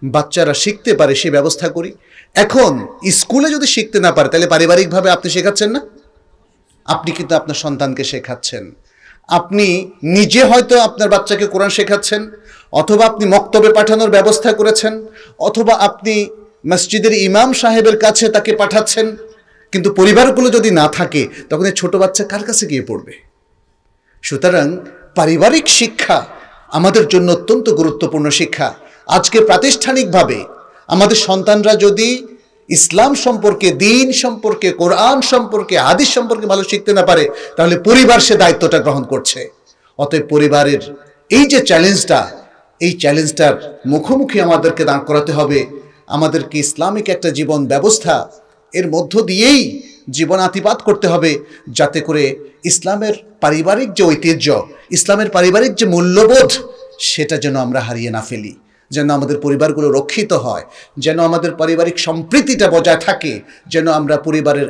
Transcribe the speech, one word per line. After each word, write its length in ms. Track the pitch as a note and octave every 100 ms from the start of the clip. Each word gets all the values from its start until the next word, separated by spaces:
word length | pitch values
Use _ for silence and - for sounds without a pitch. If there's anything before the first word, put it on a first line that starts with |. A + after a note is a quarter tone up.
বাচ্চারা 500 | C3+ D3+ D3 F3 D3+
শিখতে 360 | C#3 G3+ G3+ A#3
পারে, 200 | G#3 D3
সে 140 | C3+ E3+
ব্যবস্থা 380 | C#3+ D3+ - E3+
করি। 220 | E3 E3+ - _ - _
এখন 380 | - G3+ C4 A3+ C3 F#2+ - F#3+
স্কুলে 380 | - - B3+ D4+
যদি 160 | D4 C#4+
শিখতে 320 | - A3 G#3
না 100 | F3+
পারে, 160 | D#3+ C#3
তাহলে 180 | E3 F3
পারিবারিকভাবে 640 | D#3+ E3+ F3 F3+ F3+ F#3
আপনি 180 | F3 F3
শেখাচ্ছেন 400 | F3 F#3+ G3+ G#3+
না? 100 | C4 - - _ _ _ _ _ _ _ _ -
আপনি 240 | D#3 D#3+
কিন্তু 200 | D#3+ D3+
আপনার 240 | D#3+ D3+ C#3+
সন্তানকে 400 | D3+ C#3 C#3 C3
শেখাচ্ছেন। 600 | B2+ C3 - B2 - A#2 F2+ - _ _ _ _ -
আপনি 380 | - F3 G3+ G3+ F3+ F#3 -
নিজে 400 | D3 F#3+ G#3 A#3+
হয়তো 300 | C4 B3 B3 B3
আপনার 280 | A3 F3 G#3
বাচ্চাকে 380 | G3 G3+ G3+ G3+
কোরআন 240 | F#3+ G3
শেখাচ্ছেন, 520 | G#3 G3+ G3+ - G#3 G#3+ - - - _
অথবা 320 | - D#3 G#3 A3+
আপনি 180 | G#3+ G3+
মক্তবে 420 | F#3+ - A3 G#3+
পাঠানোর 380 | G#3+ G#3+ A3 A3
ব্যবস্থা 400 | G3+ G3 G#3+ A#3+
করেছেন, 420 | G#3+ G#3+ G#3+ G#3+ A3 - - - -
অথবা 360 | F3 A3 A3+
আপনি 400 | A3 G3+ G#3 G#3 G#3+ G3+ - - _ D#3
মসজিদের 480 | F3+ - A3 A3+ A3 F#3+
ইমাম 200 | G3+ B3+
সাহেবের 440 | B3+ A#3 A3+ A3 G#3+
কাছে 260 | A3+ G#3+ A3+
তাকে 220 | G#3+ G#3+
পাঠাচ্ছেন। 540 | G#3+ G3+ G#3+ G#3+ A3+ A3 G#3+ - - _ _ _
কিন্তু 160 | F#3+ F#3+
পরিবারগুলো 540 | G3+ F#3+ G#3+ C4 C4 B3
যদি 200 | A3 G#3+
না 160 | F3 D3+
থাকে, 340 | D#3 F3 D3+ A#2+ - -
তখন 140 | D#3
এই 80 | F#3+
ছোট 200 | F#3+ F3+ F#3
বাচ্চা 280 | F#3+ F#3+
কার 180 | G#3 G3+
কাছে 200 | G#3 A3+ F3+
গিয়ে 180 | C3+ -
পড়বে? 260 | G2+ - - _ _ _ _ _ _ _ _ _ _
সুতরাং 440 | - C#3+ F#3 F3+ C#3+ F3+ - - -
পারিবারিক 520 | - D#3 D#3+ G#3 D#4 -
শিক্ষা 500 | - A#3 - - D#3+ - - - - -
আমাদের 360 | D#3 F#3 A3 A3
জন্য 200 | F3+ F3
অত্যন্ত 340 | E3+ - B3 A3+
গুরুত্বপূর্ণ 560 | D#3 D#3+ D3 E3+ D#3 D3
শিক্ষা। 380 | D3 E3 - B2+ - - _ -
আজকে 320 | F#3 F3+ A3+
প্রাতিষ্ঠানিকভাবে 960 | A3 A#3 C4+ B3+ - C4 G#3 F3 D#3+ G#2+ - - - _ -
আমাদের 320 | F3 G#3 G#3+ -
সন্তানরা 460 | F#3+ G3 G#3 G#3
যদি 340 | G#3+ G3+ - A3+ B3+ - - _ _ -
ইসলাম 440 | E3 - E3+ C4
সম্পর্কে, 540 | C#4 C#4 A3 G#3 G3 F#3+
দ্বীন 380 | C#3 G3+ B3 C4
সম্পর্কে, 560 | - A#3+ A3+ G#3+ G#3 F#3+
কোরআন 460 | - F3 F3 A3+ C4+
সম্পর্কে, 520 | - B3 G#3+ G#3 G3 E3
হাদিস 300 | C3 F3+ C#4+
সম্পর্কে 380 | B3+ A#3 A3 G#3
ভালো 180 | G3
শিখতে 280 | F#3+ G3+ G#3
না 100 | G3
পারে, 220 | F3+ E3+ D3 - - -
তাহলে 200 | E3+ F3
পরিবার 420 | G#3 B3 B3+ A#3+
সে 140 | - G#3
দায়িত্বটা 420 | E3+ D#3 E3 D#3+
গ্রহণ 260 | D3+ C#3
করছে। 360 | B2 C3 - - - - _ _ _ -
অতএব 260 | C#3+ D#3 D3
পরিবারের 520 | D3 D3+ D3 C#3+ C#3 - - - _ -
এই 140 | B3 C#4+
যে 140 | C#4
চ্যালেঞ্জটা, 600 | - E3 F#3 F#3+ - C#3 G2 - - _ _ _
এই 120 | E3+
চ্যালেঞ্জটার 640 | F3 D3 D3+ D3+ - D3+ - - - B2+
মুখোমুখি 520 | D3+ - C4+ C4+ G3+
আমাদেরকে 420 | E3+ D#3+ E3 E3
দাঁড় 200 | D3+ C#3+
করাতে 280 | C#3+ D3 D3
হবে। 280 | D3 D3+ C#3 C#3 - - _ -
আমাদেরকে 500 | D3 D#3 D#3+ - D3+
ইসলামিক 480 | C#3+ - F3 G#3 G3
একটা 220 | F3 F3
জীবন 300 | C3 D3+ D3 C3
ব্যবস্থা, 480 | C#3 G3 - E3+ C#3 - - _ _ _
এর 120 | F3+ F3
মধ্য 240 | D#3+ B2+ G#3
দিয়েই 400 | - F#3 B3 C#4+ C#3+ - - - -
জীবন 280 | C3+ D#3+ F#3
আতিপাত 400 | F#3 F#3+ F#3 A3
করতে 240 | - G3+ F3+
হবে, 220 | E3+ D#3+ C#3+ - - -
যাতে 320 | A#2 C#3+ D#3
করে 240 | D3 D3+ C#3 C3 - _
ইসলামের 500 | F3 - F3+ G#3 G#3+ G#3+ - _
পারিবারিক 480 | D3+ D#3 E3 G#3 B3+
যে 80 | F#3
ঐতিহ্য, 440 | F3 D3+ E3 D#3 C#3+ A2+ - - _
ইসলামের 400 | F3+ - G3+ -
পারিবারিক 420 | F3+ F#3 G3+ B3+
যে 120 | F#3+ G#3
মূল্যবোধ, 640 | F3 F3 F#3 A3 C4 - - - - - -
সেটা 380 | - - D3 D3+
যেন 180 | D3 C3
আমরা 240 | B2 B2+
হারিয়ে 300 | A#2 A#2 A#2
না 120 | A2 G#2+
ফেলি, 260 | A#2 G#2 - _ _ _
যেন 160 | C#3 D3
আমাদের 280 | C#3+ C#3 C#3+
পরিবারগুলো 480 | C#3+ C#3 D3+ D3 D3+
রক্ষিত 420 | C3+ C#3 - G#3
হয়, 320 | D3 A#2+ F2+ - - - -
যেন 200 | C#3 E3
আমাদের 320 | E3 E3+ E3+
পারিবারিক 420 | D#3+ D#3+ E3 E3+ E3+
সম্প্রীতিটা 680 | E3+ E3 D#3+ C#4 C#4 G#3 F#3+
বজায় 320 | E3 E3 D#3+
থাকে, 320 | - F#3+ D#3 G#2 - - -
যেন 180 | E3 E3
আমরা 280 | D#3 D3 D3
পরিবারের 520 | D3+ D#3 D3 C#3+